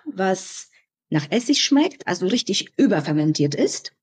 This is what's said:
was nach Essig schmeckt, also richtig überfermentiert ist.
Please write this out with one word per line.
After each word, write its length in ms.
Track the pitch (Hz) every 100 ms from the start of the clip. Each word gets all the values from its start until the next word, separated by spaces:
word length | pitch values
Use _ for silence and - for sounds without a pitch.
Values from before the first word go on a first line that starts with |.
| 302
was 640 | 190 233 285 - - - _ _ _ -
nach 160 | 156 139
Essig 300 | 233 247 285
schmeckt, 460 | - 277 330 - -
also 200 | 175 185
richtig 440 | 247 - - - -
überfermentiert 800 | 269 165 151 151 156 156 143 147
ist. 360 | 311 - - _